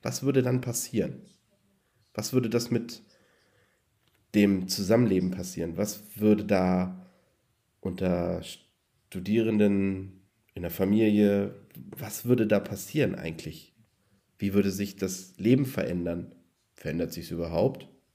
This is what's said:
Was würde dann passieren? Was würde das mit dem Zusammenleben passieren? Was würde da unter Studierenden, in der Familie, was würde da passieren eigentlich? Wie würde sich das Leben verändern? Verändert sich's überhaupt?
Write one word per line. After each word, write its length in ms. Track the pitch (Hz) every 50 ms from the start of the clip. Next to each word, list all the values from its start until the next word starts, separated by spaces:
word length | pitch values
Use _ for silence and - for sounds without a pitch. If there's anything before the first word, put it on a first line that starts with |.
Was 220 | _ 131 127 - -
würde 180 | 135 135 131
dann 180 | 127 123 123 127
passieren? 600 | 127 127 117 - - - - 110 92 - - - - - _ _ _ _ _ _ _ _ _ _ _ _ _ _ _ _ _
Was 200 | - 107 - -
würde 160 | 127 123 110
das 220 | 110 120 117 -
mit 300 | 120 120 - - - - - _ _ _ _ _ _ _ _ _ _ _ _ _ _ _ _ _ _ _ _ _ _ _ _ _ -
dem 320 | 104 104 101 98 92 92 92
Zusammenleben 640 | - - 101 92 110 117 123 - 95 95 92 92
passieren? 460 | 90 - 87 - - 85 82 85 82 85
Was 420 | 104 104 - - - - - 104
würde 260 | 104 107 107 101 95
da 600 | 98 101 92 92 92 92 92 90 92 - - - - _ _ _ _ _ _ _ _ _ _ _ _ _ _
unter 640 | - 95 90 90 95 90 90 90 85 87 87 85 82 - - - _ _ _ _ _ _ _ _ _ _
Studierenden, 1120 | - 95 90 98 107 113 110 110 113 107 104 101 101 98 98 98 95 95 95 95 - - _ _ _ _ _ _ _
in 80 | - 87
der 80 | 85
Familie, 840 | - - 95 95 101 107 113 107 104 104 104 101 101 101 101 101 - - - _ _ - - - - -
was 280 | - - - - -
würde 220 | 120 123 123 113 104
da 120 | 107 98
passieren 560 | - - - - - - - 151 135 101 -
eigentlich? 580 | - - 82 80 80 - - 82 - - _ _ _ _ _ _ _ _ _ _ _ _ _ _ _
Wie 140 | 101 98 95
würde 180 | 101 95 98
sich 260 | 92 98 101 98 - -
das 400 | 95 92 92 - - - - -
Leben 280 | 95 110 127 135 143
verändern? 720 | 127 - - 101 - 87 90 87 87 85 87 - - - _ _ _ _ _ _ _ _
Verändert 380 | - - 82 73 85 85 80 -
sich's 180 | 87 - -
überhaupt? 560 | 85 82 82 82 85 82 98 135 - - - - _ _ _ _